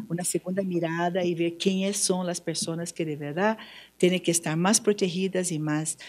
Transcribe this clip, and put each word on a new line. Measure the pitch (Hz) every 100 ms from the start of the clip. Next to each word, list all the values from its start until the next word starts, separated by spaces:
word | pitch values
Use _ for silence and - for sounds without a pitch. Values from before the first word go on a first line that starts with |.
| -
una | 170
segunda | 175 165 - 185
mirada | 190 175 165 165 175 185
y | 175
ver | 165 170 170
quiénes | 196 190 190 202
son | - 185 180
las | 175
personas | - 160 - 165 170
que | -
de | 160 147
verdad | 147 156 208 220 - - - _
tienen | 180 180
que | 175
estar | 165 165 160
más | 180 233
protegidas | - 208 190 175 190 185 180
y | 156
más, | 151 151 156 -